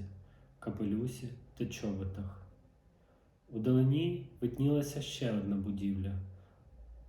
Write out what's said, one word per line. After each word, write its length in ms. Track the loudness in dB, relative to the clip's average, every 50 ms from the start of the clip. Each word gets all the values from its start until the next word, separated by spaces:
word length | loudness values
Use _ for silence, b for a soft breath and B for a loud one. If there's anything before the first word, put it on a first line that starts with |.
| -8 -8 -12 -14 B B B B B B B B
капелюсі 720 | -8 -6 -4 -2 0 0 0 0 0 -2 -4 -6 -8 -10 -10 -12 -16 -12 -6 -6
та 80 | -4
чоботах. 760 | -4 -4 -4 -4 -4 -2 -2 -4 -4 -4 -6 -8 -8 -8 -12 -16 -18 -20 -20 -20 -20 _ _ _ -20 b b b b b b b b b b _ -8
Удалині 760 | -4 0 4 6 8 8 8 6 6 4 4 2 0 -2 -6 -10 -6 -2
виднілася 600 | -2 -2 2 4 4 4 4 4 2 0 -2 -4
ще 300 | -6 -6 -4 -2 0 0
одна 240 | 0 0 0 0 0
будівля, 560 | 0 0 -2 -2 -2 0 0 0 0 -2 -2 -2 -4 -6 -8 B B B B B B B B B -20 -18 -18 -18 -20 -20